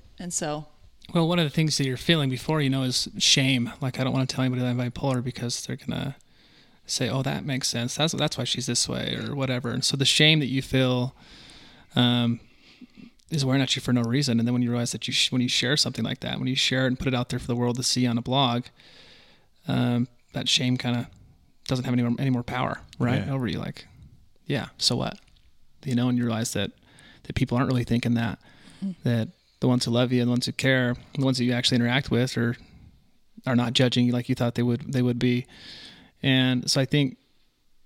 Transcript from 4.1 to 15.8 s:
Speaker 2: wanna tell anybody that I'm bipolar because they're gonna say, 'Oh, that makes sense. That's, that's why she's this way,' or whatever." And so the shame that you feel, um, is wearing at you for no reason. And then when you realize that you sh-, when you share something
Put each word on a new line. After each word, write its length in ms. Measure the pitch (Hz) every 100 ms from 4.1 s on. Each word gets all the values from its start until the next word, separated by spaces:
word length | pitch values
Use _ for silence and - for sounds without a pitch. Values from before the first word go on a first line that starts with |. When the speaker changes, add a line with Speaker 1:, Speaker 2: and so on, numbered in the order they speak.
Speaker 2:
wanna 120 | 127 127
tell 180 | -
anybody 200 | 131 127
that 60 | 123
I'm 220 | 123 123
bipolar 320 | - 139 127
because 400 | 127 - 120 -
they're 120 | - 127
gonna 400 | - - - - _ _ _ - _ _ -
say, 220 | - 123
'Oh, 120 | 131
that 240 | 139 143 151
makes 220 | 131 -
sense. 260 | 120 123 -
That's, 180 | 156
that's 240 | - 151 -
why 40 |
she's 220 | 120 - 120
this 240 | 120 -
way,' 260 | 123 - -
or 200 | - 143
whatever." 340 | 131 127 123
And 160 | 117 -
so 100 | 135
the 100 | 139
shame 340 | - 156 156
that 80 | 135
you 140 | 135
feel, 520 | - 135 127 127 127 - - - - - - - - 123
um, 440 | 123 120 120 117 - - - - - - - - -
is 160 | 160 135
wearing 160 | 139
at 140 | 131 -
you 60 |
for 100 | -
no 80 | 123
reason. 380 | 117 131 139 117
And 80 | 117
then 60 |
when 80 | 123
you 60 | 120
realize 200 | 120 120
that 140 | 117 -
you 60 |
sh-, 180 | - -
when 100 | 131
you 60 | 123
share 280 | - 123
something 260 | 147